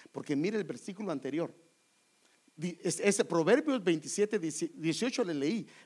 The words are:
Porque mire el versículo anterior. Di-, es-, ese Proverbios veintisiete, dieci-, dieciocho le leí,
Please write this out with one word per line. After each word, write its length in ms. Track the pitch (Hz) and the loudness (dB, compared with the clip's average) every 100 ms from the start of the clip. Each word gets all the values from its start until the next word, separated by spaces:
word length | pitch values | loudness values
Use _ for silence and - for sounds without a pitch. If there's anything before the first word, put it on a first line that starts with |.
| - | -14
Porque 220 | - - | -10 -4
mire 220 | 143 170 214 | 0 0 -2
el 80 | |
versículo 460 | 165 120 - 190 208 | -4 -8 -10 -8 -6
anterior. 420 | 147 135 143 170 - _ _ _ _ _ _ _ _ _ - | -4 -4 -4 -4 -8 _ _ _ _ _ _ _ _ _ -8
Di-, 180 | 170 165 | -6 -4
es-, 180 | 185 - | -4 2
ese 240 | 202 196 | 2 4
Proverbios 580 | - 170 160 247 302 262 | 2 2 6 6 4 0
veintisiete, 560 | 185 160 135 - 208 208 | 2 2 0 -2 0 0
dieci-, 320 | 160 147 170 | -2 -4 -6
dieciocho 500 | - 160 151 240 247 | -2 -2 0 0 0
le 80 | 202 | 0
leí, 340 | 151 139 220 165 - | 0 0 -2 -4 -14